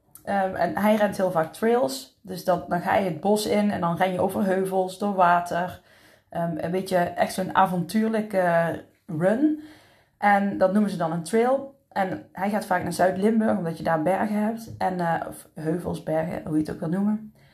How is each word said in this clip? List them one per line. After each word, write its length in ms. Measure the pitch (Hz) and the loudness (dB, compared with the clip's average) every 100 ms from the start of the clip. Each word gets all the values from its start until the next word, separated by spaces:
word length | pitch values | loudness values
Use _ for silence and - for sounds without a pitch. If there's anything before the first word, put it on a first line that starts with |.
| _ - - | _ -14 -4
Ehm, 280 | 196 190 - | -2 -2 0
en 220 | 180 208 | -2 2
hij 180 | 214 214 | 2 4
rent 220 | 208 - | 2 0
heel 140 | 185 | 0
vaak 220 | 170 160 | 0 -2
trails. 640 | - 226 240 262 - - _ | -2 2 2 0 -4 -12 _
Dus 220 | 185 180 | -12 -6
dat, 260 | 185 175 - | 0 0 0
dan 120 | 175 | -4
ga 140 | 185 214 | 2 2
je 100 | 190 | 0
het 140 | 147 | -2
bos 260 | 196 214 214 | 2 2 2
in 260 | 208 208 | 2 2
en 100 | 190 | 0
dan 160 | 170 170 | -2 0
ren 140 | 185 | 0
je 80 | 180 | 0
over 260 | 190 208 190 | 0 0 0
heuvels, 520 | 190 185 190 185 - | 0 0 0 -2 -2
door 180 | 208 190 | -2 4
water. 680 | 175 175 175 170 180 - _ _ - _ - | 4 4 2 -4 -4 -8 _ _ -20 _ -12
Ehm, 280 | 170 170 156 | -6 -4 -4
een 140 | 165 | -4
beetje 260 | 185 190 180 | -4 0 0
echt 360 | 175 - 196 | 0 0 -2
zo'n 220 | - 185 - | -2 -2 2
avontuurlijke 1300 | 190 180 - 220 220 220 214 190 180 170 165 - - _ - | 2 2 -2 0 0 -2 -2 0 2 2 2 -2 -10 _ -8
run. 580 | 156 185 240 302 302 - - _ _ _ - | 0 2 4 2 0 -8 -20 _ _ _ -2
En 400 | 202 202 202 156 | 2 4 2 2
dat 160 | 185 | 2
noemen 180 | 208 202 | 4 0
ze 60 | 175 | 0
dan 140 | 165 | -2
een 120 | 170 | -4
trail. 520 | 165 226 240 269 - - _ | 0 2 2 0 -2 -18 _
En 400 | 196 190 - - | -4 -2 -4 -10
hij 180 | - 202 | -6 -2
gaat 160 | 202 - | -2 0
vaak 180 | 180 | -2
naar 100 | 175 | 0
Zuid-Limburg, 640 | 175 180 185 214 226 220 208 | 2 2 4 2 4 2 0
omdat 200 | 170 160 | -2 -4
je 60 | |
daar 180 | 156 160 | 0 0
bergen 420 | 160 190 214 208 | 2 0 0 0
hebt. 320 | 214 226 - - | -2 -4 -10 -4
En, 220 | 190 180 | -4 -2
eh, 280 | 170 165 - | -2 -2 -4
of 200 | - - | -12 -16
heuvels, 500 | - 156 175 165 165 | -8 -4 -2 -4 -6
bergen, 380 | - 156 170 - - | -2 -2 -2 -6 -2
hoe 80 | |
je 60 | 156 | -2
het 120 | 156 | -2
ook 80 | - | -4
wil 100 | 165 | -2
noemen. 440 | 190 208 214 214 - _ | 0 0 0 -6 -20 _